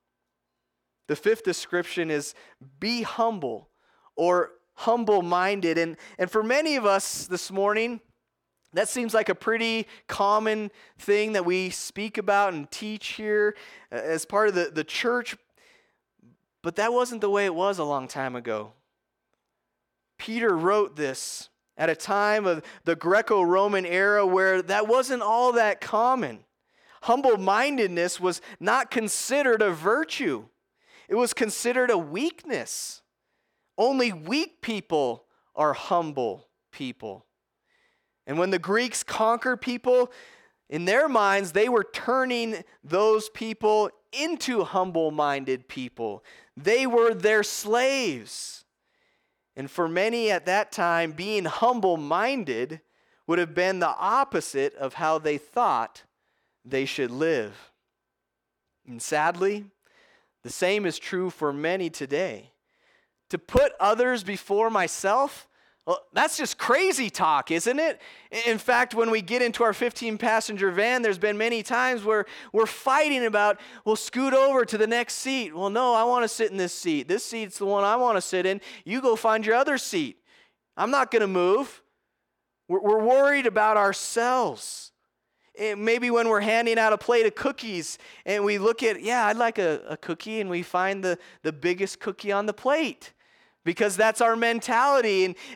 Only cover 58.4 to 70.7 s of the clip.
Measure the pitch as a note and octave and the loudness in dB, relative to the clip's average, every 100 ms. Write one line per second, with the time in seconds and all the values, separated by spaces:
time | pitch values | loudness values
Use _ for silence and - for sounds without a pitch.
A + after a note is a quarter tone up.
58.4 | _ _ _ _ - A#2 - D3+ D#3+ F3 | _ _ _ _ -18 -14 -4 0 0 0
59.4 | F#3+ G#3 G3+ _ _ _ _ _ _ _ | -2 -2 -10 _ _ _ _ _ _ _
60.4 | A#2+ - F3+ G#3 F#3+ - - F#3 F#3 - | -14 -2 0 0 -2 -6 -6 -4 -4 -2
61.4 | D3+ C#3+ D#3+ F#3+ F3 - C3+ C#3+ F#3 G#2 | -4 -2 -2 -2 -4 -6 -6 -4 -4 -8
62.4 | B2+ _ _ _ _ _ _ _ _ F3+ | -16 _ _ _ _ _ _ _ _ -10
63.4 | - G3 C#4+ - G3 A3+ B3 B3 F#3 G3 | -2 2 2 2 0 2 0 0 -4 -10
64.4 | - G3+ A3+ G#3+ E3+ - G3 A#3 C#4 - | -2 0 2 0 -2 -2 0 2 0 -4
65.4 | - _ _ _ - F3+ - - D#4 - | -20 _ _ _ -4 -4 -2 0 0 0
66.4 | B3+ - - C4+ F#4+ C4+ A3+ - E3+ D3 | -6 -4 2 2 2 0 -4 0 2 2
67.4 | - E3+ A3 C4+ D#4+ - - - - A3+ | 0 -2 0 0 0 -2 -12 -20 -10 -4
68.4 | A#3 A3 - A#3+ B3 A3+ A3+ A3 F3+ B3 | -2 -2 2 2 2 0 2 0 0 0
69.4 | A#3+ - A3+ G3 B3 - A#3 G#3+ A#3 A3 | 0 2 0 2 -2 -2 -6 -2 2 2
70.4 | A3 G#3 G3 | 0 -2 0